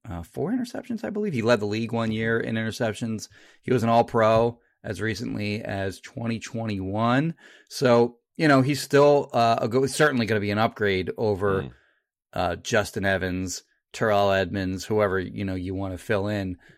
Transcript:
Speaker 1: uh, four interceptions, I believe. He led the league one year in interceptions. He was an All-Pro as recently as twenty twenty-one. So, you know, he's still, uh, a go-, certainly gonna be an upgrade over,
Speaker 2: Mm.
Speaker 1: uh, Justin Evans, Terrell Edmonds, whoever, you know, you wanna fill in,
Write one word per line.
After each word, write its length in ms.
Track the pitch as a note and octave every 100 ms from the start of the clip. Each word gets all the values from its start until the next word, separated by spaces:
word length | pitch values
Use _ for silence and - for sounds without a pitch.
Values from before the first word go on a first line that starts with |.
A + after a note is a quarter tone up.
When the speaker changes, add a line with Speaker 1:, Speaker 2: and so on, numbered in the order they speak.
| -
Speaker 1:
uh, 140 | F2
four 280 | E2+ - D#3
interceptions, 520 | B3 A#3+ - - A3+
I 60 | G#3+
believe. 240 | G#3 G#3+
He 80 | C3
led 180 | A2 B2
the 60 | G#2
league 260 | G#2+ A2+
one 200 | A#2 A2+
year 280 | A2 A2+ A2+
in 160 | A#2+ A2+
interceptions. 720 | A2 - A#2 G#2+ A#2 G#2+ - - - _
He 120 | -
was 100 | B2
an 60 | A2+
All-Pro 720 | A#2 A#2 A#2 A2 A2+ A#2 A#2+ _ _
as 180 | A2 F#2
recently 600 | A2 G#2 A#2+ A2 G#2 G#2
as 380 | - G2+ G2 F#2
twenty 400 | - - A#2 A2+
twenty-one. 960 | - A#2 A2+ G2+ F#2+ G#2 A#2 B2+ E3 - - - _
So, 480 | - B2+ A#2+ A#2+ - _ -
you 100 | D#3+
know, 140 | C3+
he's 200 | C3 C3+
still, 480 | - C#3 D3 C#3+ -
uh, 240 | B2 A#2 A#2
a 60 | -
go-, 180 | B2 C3+
certainly 400 | - D3+ C3 G#2+
gonna 140 | G#2+
be 100 | G#2
an 80 | G#2
upgrade 520 | A2+ - G#2 F#2+ F2+ -
over, 460 | A2 G2 G2+ F#2+
Speaker 2:
Mm. 80 | C#2 - _ _ _ _ _
Speaker 1:
uh, 220 | - F2+ E2+
Justin 460 | - A2+ G2 - F#2+
Evans, 580 | F#2+ F#2 F2+ F#2 - _ _ _
Terrell 400 | - A2+ G2+ G2+
Edmonds, 540 | F#2+ F2+ G2+ F#2 F#2+ -
whoever, 340 | G#2+ G#2 F#2+
you 240 | F#2 G#2+
know, 120 | G2 F#2
you 180 | F#2
wanna 240 | F#2+ G2 F2+
fill 300 | - G#2 G2+
in, 300 | G#2 F#2+ F2+ _